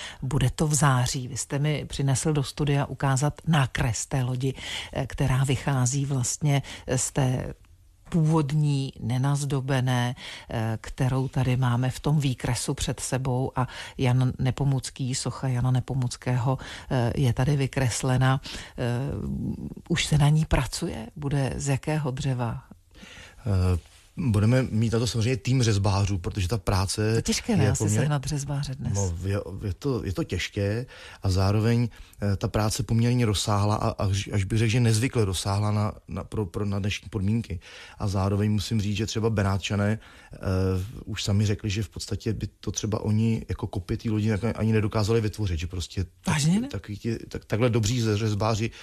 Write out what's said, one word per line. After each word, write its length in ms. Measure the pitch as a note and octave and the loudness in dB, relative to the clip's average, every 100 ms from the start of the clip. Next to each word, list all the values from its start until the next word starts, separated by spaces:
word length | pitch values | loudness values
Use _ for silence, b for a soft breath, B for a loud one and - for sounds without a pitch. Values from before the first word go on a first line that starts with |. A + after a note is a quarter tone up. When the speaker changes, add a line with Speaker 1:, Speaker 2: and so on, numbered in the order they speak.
| B B | B B
Speaker 1:
Bude 280 | B2+ C3+ B2+ | -2 2 2
to 180 | - D3+ | 2 0
v 60 | |
září. 540 | D3+ D3 B2+ B2 C#3 B2 | 4 4 4 2 -2 -6
Vy 100 | B2 | -8
jste 220 | - C#3+ | -4 0
mi 260 | D3+ D3 - | 0 0 -4
přinesl 460 | - C#3 B2+ E3 | -2 0 2 2
do 100 | D3 | 0
studia 420 | C3 - D3 C#3+ - | 0 -2 2 2 0
ukázat 480 | C#3 C#3 B2+ D3 - - | -2 0 2 0 0 2
nákres 580 | D#3+ C3 - C3 G#2 - | 2 2 0 -2 -2 -2
té 180 | C#3 | -2
lodi, 300 | B2 B2+ C3+ B2+ B B B | 0 0 -2 -4 B B B
eh, 140 | - B2+ | -6 -4
která 360 | - C3 C3 | -2 2 2
vychází 600 | C3+ B2+ D3+ C3+ B2 C#3 C#3 | 2 0 0 2 2 0 0
vlastně 560 | C3+ B2 - D3+ C#3 B B B C3 | 0 -2 0 2 2 B B B -2
z 160 | - | 0
té 420 | D3 B2+ C3 - - - - - _ - | 0 0 0 -4 -10 -20 -20 -20 _ -2
původní, 840 | E3+ D#3 D#3+ C#3 D3+ D3 C#3 C3+ - | 2 4 4 4 2 2 2 -2 -6
nenazdobené, 1160 | A2+ B2+ C#3 C#3+ C#3+ C#3 C3+ C3 B2+ B2 A#2+ C3 B B B | -4 0 2 0 0 -2 0 0 2 0 0 -4 B B B
eh, 280 | A2+ A2 A2 | -4 -2 -4
kterou 460 | - - B2+ C3 C3 | -8 -2 0 0 0
tady 300 | C3+ B2+ B2+ | 0 0 2
máme 320 | B2 A#2+ B2+ | 2 2 0
v 100 | - | -2
tom 200 | C#3+ D3+ | 0 2
výkresu 540 | C3+ A#2+ - A#2+ - | 2 -2 -2 -2 -2
před 260 | C#3 - B2 | -4 -4 -4
sebou 520 | - C3+ C3 B2 C3 C3 | -4 -2 0 0 -2 -2
a 120 | B2 B B B | -4 B B B
Jan 360 | B2+ B2+ B2+ - | 2 4 2 2
Nepomucký, 760 | B2+ A2+ C#3 C3 - - B2+ C3 | -2 0 0 0 -4 -6 -4 -2
socha 320 | C3 - C3+ | -4 -4 -2
Jana 240 | B2 B2+ | 0 2
Nepomuckého, 880 | B2+ - C3 B2 - B2 B2 C3 B2+ B B B | 0 0 -2 -4 -4 -2 0 0 -2 B B B
eh, 220 | C3+ A#2 - | 0 0 2
je 180 | C3 | 0
tady 220 | A#2+ C3 C#3+ | 2 2 2
vykreslena. 880 | C3 - B2 - C3 B2+ C3 C3 B B B - | 0 0 0 0 0 2 4 2 B B B -6
Eh, 60 | A#2+ A#2+ C#3 G2 C#2 C2+ - - - - - | -2 -2 -4 -4 -6 -4 -6 -6 -10 -12 -4
už 160 | D#3 - | -2 2
se 120 | D3 | 4
na 120 | D3 | 6
ní 160 | D#3 D#3+ | 4 4
pracuje? 640 | D#3 B2+ - F3 - A3+ - | 0 0 -6 -6 -8 -12 -8
Bude 380 | C#3+ C#3 C3 C3+ | -4 -2 -2 -2
z 120 | C#3 | -2
jakého 440 | C3+ - D3+ C#3+ | -2 0 -2 -2
dřeva? 520 | C3 C#3 B2 A#2 C3 - - _ B B B B B | -4 -4 -2 -4 -6 -12 -20 _ B B B B B
Speaker 2:
Eh, 400 | G#2+ F#2+ F#2 F2 - - - - | 0 2 4 2 -2 -20 -18 -4
budeme 440 | C#3 G#2 G#2+ C3 | 2 4 4 4
mít 300 | B2 A2 A#2 | 2 0 2
na 60 | A2+ | 2
to 80 | A#2+ | 0
samozřejmě 300 | A#2 A2 C3 | 0 0 0
tým 260 | - C3 | 0 2
řezbářů, 540 | A#2 G2+ G2+ F#2+ G2 G2 | 4 4 2 2 0 0
protože 300 | - G#2 F2 | -4 -4 -2
ta 100 | A2+ | -2
práce 380 | - F#2+ F#2+ - A2 | 0 0 0 0 2
Speaker 1:
To 40 | A2+ | 2
je 60 | |
těžké, 360 | F#3 A3 - G3+ | 0 -2 2 4
ne, 60 | |
Speaker 2:
je 80 | G#2 | 4
Speaker 1:
asi 120 | F2+ | 2
Speaker 2:
poměr-, 160 | A2 G#2+ | 2 2
Speaker 1:
sehnat 260 | D3+ C#3+ C#3 | 2 0 -2
řezbáře 500 | D3 C#3 C#3 C#3 C3 | -4 -4 -6 -6 -6
dnes. 180 | G#2+ | -4
Speaker 2:
No, 200 | G2+ F#2+ E2+ | -2 -2 -2
je, 160 | F#2+ F#2+ - G2 | -2 -4 -4 -8
je 100 | G#2+ | -6
to, 320 | - C#3+ A#2+ G2 | -4 -2 -2 -2
je 80 | |
to 100 | - | -4
těžké 640 | - F2+ - G#2 G2+ A2+ C3 B B B | -4 -4 -4 -2 0 -2 -6 B B B
a 60 | F#2+ | 0
zároveň, 600 | F2+ F#2+ G#2+ A2 A#2 A#2 B B B | 4 4 4 4 4 2 B B B
eh, 140 | G2+ G2 | -2 0
ta 120 | A#2 | 0
práce 360 | A2 G#2+ - | 2 0 0
poměrně 420 | - A2+ A#2+ B2 A2 | 0 2 4 4 2
rozsáhlá 500 | G2 - G2+ G#2 G#2+ | 2 2 2 2 2
a, 140 | A2+ | 0
a 160 | - G2+ | 0 0
až, 200 | G2 - | 0 0
až 100 | G2+ | -2
bych 160 | F#2+ A2 | 0 2
řekl, 120 | A#2 | 2
že 80 | B2 | 4
nezvykle 460 | A#2 G#2+ C3 B2 F#2+ | 4 4 2 2 0
rozsáhlá 460 | F2+ G2+ G2 G#2+ | 0 0 0 2
na, 220 | G#2 G#2 - - | 2 0 -4 -10
na, 160 | F2+ | -10
pro, 220 | - G#2+ G2 | -6 -4 -4
pro, 200 | - G2+ | -4 -2
na 140 | G2+ | -2
dnešní 300 | G2+ - - | -2 -4 -6
podmínky. 500 | G#2+ G2 A2+ G#2 F2 B B B B | -2 0 0 -2 -8 B B B B
A 80 | G#2 | -2
zároveň 440 | F#2+ G2 G2+ G#2+ | 0 2 2 2
musím 300 | G#2 - A2+ | 0 0 -2
říct, 160 | G2+ G2+ | 0 -2
že 80 | A2 | -2
třeba 240 | A#2 A2+ | 0 0
Benátčané, 720 | G#2+ G2 F#2+ - G2+ G2+ A2 B B B | 2 2 0 0 0 0 0 B B B
eh, 40 | - F#2+ F#2 F#2+ F#2 G2+ - - | -8 -2 0 2 0 -4 -10 -10
už 180 | G#2 | -6
sami 220 | - G2+ G#2+ | 0 2 2
řekli, 240 | G2 G#2+ | 0 -2
že 140 | G2+ | -4
v 60 | G2 | -4
podstatě 440 | - - G2+ A#2 | -8 -8 -4 -4
by 140 | F2+ G#2 | -4 -6
to 240 | _ - | _ -8
třeba 300 | - G#2+ - | -4 -2 -2
oni 440 | G#2+ G#2+ A2+ A2+ - | 0 2 2 0 -2
jako 180 | - G2 | -6 -4
kopy 300 | G2+ - A2+ | -6 -4 -4
té 120 | A2+ | -2
lodi 220 | G#2+ A2 | 0 2
ani 420 | G#2 A#2 - A2 | 0 0 0 2
nedokázali 480 | A2 G2+ A2 G2+ A2+ | 2 2 0 2 2
vytvořit, 380 | G#2+ - G2+ D#2 | 0 -2 -2 -2
že 80 | F2 | -4
prostě 360 | F2+ - G2 | -6 -6 -4
tak-, 240 | F2+ _ - | -6 _ -2
Speaker 1:
Vážně 320 | D3+ D3+ G3+ | 2 4 2
ne? 80 | C#4 | 0
Speaker 2:
takový 300 | - - G2+ | -8 -10 -8
ti-, 200 | A#2 A2+ - | -4 -6 -6
tak-, 180 | - - | -12 -4
takhle 240 | G#2+ A#2+ | 0 2
dobří 320 | A2+ G#2+ B2 | 4 2 2
ze-, 160 | A2 G2+ | 2 2
řezbáři, 540 | A2 G2+ A2 G#2+ A2+ B | 0 0 0 0 -2 B